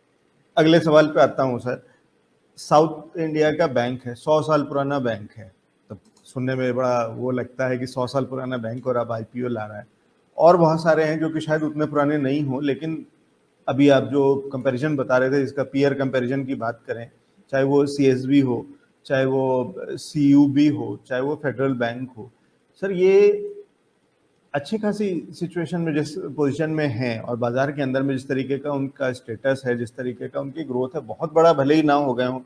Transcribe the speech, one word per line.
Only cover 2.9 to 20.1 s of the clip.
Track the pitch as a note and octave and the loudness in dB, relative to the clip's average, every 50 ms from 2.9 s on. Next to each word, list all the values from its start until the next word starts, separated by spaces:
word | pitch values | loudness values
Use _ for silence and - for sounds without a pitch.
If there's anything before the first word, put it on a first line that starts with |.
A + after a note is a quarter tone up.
| D#3 - - - - F3 | 0 -6 -14 -12 -6 -6
India | D#3+ D#3 D3+ D#3 D3+ D#3 D3+ | -4 -2 0 2 2 2 2
का | D#3 E3+ | 2 0
बैंक | D#3+ B2+ A#2+ A#2+ B2 B2+ A#2+ - | 0 0 0 -2 -2 -4 -8 -10
है, | B2 A#2+ | -12 -14
सौ | - - D3+ D3+ D#3 D3 | -6 -2 0 2 2 2
साल | D3+ D#3 D3 C#3 | 2 2 2 0
पुराना | - C#3+ C#3+ C#3 C#3 C#3+ C#3+ | 0 -2 -2 -2 -2 -2 -2
bank | B2+ A#2+ A2 G2+ G#2 G#2+ _ | -2 -2 -4 -6 -8 -14 _
है, | A2+ G#2+ G2 - _ _ _ _ _ _ - | -20 -20 -20 -20 _ _ _ _ _ _ -20
तो | A2+ F#2+ _ _ _ _ _ | -20 -20 _ _ _ _ _
सुनने | - - C3 B2+ B2+ C3 | -14 -8 -6 -4 -4 -2
में | C3 B2+ B2+ A#2+ | -2 -2 -2 0
बड़ा | B2 C3 B2+ B2 A#2+ A#2 | 0 0 0 0 0 0
वो | A2+ A2+ A#2+ A#2+ B2+ | -2 -4 -6 -6 -4
लगता | B2+ B2 B2 B2 - - C3 B2+ | -4 -4 -6 -6 -6 -4 -4 -2
है | B2+ A#2+ | -2 -4
कि | B2+ | -6
सौ | B2 - C3 B2 | -6 -6 -6 -4
साल | A#2+ - C#3 C3 | -2 -2 -4 -4
पुराना | - C3 C3 C3 B2+ B2+ | -4 -6 -8 -8 -6 -8
bank | B2 A2+ A2+ A#2 B2+ A2+ | -6 -6 -8 -8 -6 -4
और | B2+ B2 | -2 -2
अब | A#2+ A#2 A2+ A#2 | -2 -2 -4 -6
आईपीओ | A2+ A2 - - A#2+ B2 B2 | -8 -8 -10 -10 -8 -6 -6
ला | A#2+ A2 G#2+ | -6 -6 -8
रहा | G#2+ G#2+ G#2 | -10 -12 -16
है, | G2+ _ _ _ _ _ _ _ _ _ _ - | -18 _ _ _ _ _ _ _ _ _ _ 4
और | D3+ E3 F3+ | 6 6 8
बहुत | F3 E3+ D#3 D#3+ D#3+ E3 | 8 6 4 2 2 2
सारे | E3+ D#3+ D3+ D#3+ | 2 4 4 2
हैं | D3+ D#3 D#3 | 0 0 -2
जो | D#3+ D#3 | -2 -2
कि | D#3 D#3 | -4 -4
शायद | - D#3 D#3 D#3 D#3 | -4 -2 -2 0 0
उतने | D3 D3+ D3 D3+ | -2 -2 -2 -4
पुराने | C#3 C#3+ D3 C#3+ C#3+ D3+ D3+ | -2 0 0 0 0 0 0
नहीं | C#3 C3 C3+ D3+ D3 | 0 -2 -2 -2 -2
हों, | C3+ B2+ B2+ D3 | -4 -4 -2 -2
लेकिन | C#3+ C3 - D#3 D#3+ D#3+ D3+ B2+ - _ _ _ _ _ _ _ _ _ _ _ - | -2 -4 -4 -4 -8 -8 -10 -12 -16 _ _ _ _ _ _ _ _ _ _ _ -2
अभी | C3+ B2 C#3+ C#3+ | 2 4 6 6
आप | C#3 C3+ A#2+ | 6 6 4
जो | A#2 B2+ C#3+ C#3 C#3 C#3 C#3 C#3 - - | 2 0 2 2 2 2 0 -2 -6 -8
comparison | C3 A#2+ C#3 B2 A#2+ C3 D#3 D3+ | -4 -2 -2 -2 -2 -2 -2 -2
बता | C3+ B2+ - B2+ | -2 -2 0 2
रहे | B2+ B2+ C3 | 2 2 2
थे, | C3+ C#3+ | 2 0
जिसका | C3+ B2 C3 - C3 | 0 -2 -2 -4 -6
peer | C3 - C#3 C#3 C#3+ C3+ | -4 -2 0 0 2 2
comparison | C3+ C3+ C3 A#2+ C3 B2 A#2+ C3 C#3 C3+ | 0 -2 -2 -2 -2 -2 -2 -2 -4 -4
की | B2+ C3+ | -6 -6
बात | A#2 A2+ A2+ A#2 - _ | -6 -6 -6 -8 -8 _
करें, | - A#2+ A2+ A#2 A#2+ _ _ _ _ _ _ _ _ | -10 -10 -10 -12 -16 _ _ _ _ _ _ _ _
चाहे | - C3+ C#3 | 0 0 2
वो | C#3 C#3 C#3+ C#3+ | 4 4 4 2
सीएसबी | C#3+ C#3+ C#3+ C#3 C3+ B2+ B2 B2+ B2+ C#3 C#3 | 2 2 2 4 4 2 2 2 2 4 4
हो, | C3+ B2+ A#2+ A2+ - - - _ _ _ _ _ _ | 4 4 0 -4 -6 -10 -18 _ _ _ _ _ _
चाहे | - C#3+ C3+ C3+ | -2 0 0 0
वो | C3+ C3+ C3+ C3 C3 C3 B2+ B2 A2 - - | 0 0 0 0 0 0 0 -2 -4 -8 -12
सीयूबी | - A2+ C3+ - - - | -12 -10 -10 -12 -12 -6